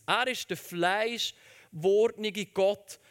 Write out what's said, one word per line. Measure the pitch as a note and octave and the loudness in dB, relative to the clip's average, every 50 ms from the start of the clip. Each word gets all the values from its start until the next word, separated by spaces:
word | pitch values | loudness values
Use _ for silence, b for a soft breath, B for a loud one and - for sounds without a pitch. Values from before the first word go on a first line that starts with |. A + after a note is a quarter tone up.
| - | -2
Er | - F#3+ A3+ B3+ | 0 0 0 0
ist | B3+ A#3+ - - - | 0 -4 -4 -6 -8
der | F3+ | -8
fleischgewordene | - - - F3+ E3+ E3+ F3+ G3 G#3+ A3+ A#3 A#3+ A3 - - - _ - - - - - _ - D3+ E3 G3 G3+ G#3+ A3+ A#3 A3+ G#3 G#3+ G#3+ F3+ G#3+ F#3+ | -10 -10 -8 -2 0 2 2 2 2 0 -2 -2 -4 -6 -6 -8 _ -20 -20 -20 -20 -20 _ -8 -2 2 4 4 6 4 2 0 -2 -6 -4 -4 -4 -6
Gott, | - - F#3+ F#3+ G3 G3+ - - - - b b b | -4 0 2 2 2 2 -2 -8 -18 -20 b b b